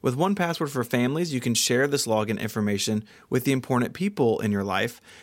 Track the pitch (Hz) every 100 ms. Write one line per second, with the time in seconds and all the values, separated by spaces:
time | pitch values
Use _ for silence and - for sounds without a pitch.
0 | 135 127 185 202 175 165 151 139 117 127
1 | 123 151 175 131 117 113 - 123 143 139
2 | 123 107 107 107 107 - 104 101 104 107
3 | - - - 127 123 135 - 127 120 -
4 | 196 202 120 110 107 101 98 95 113 -
5 | - -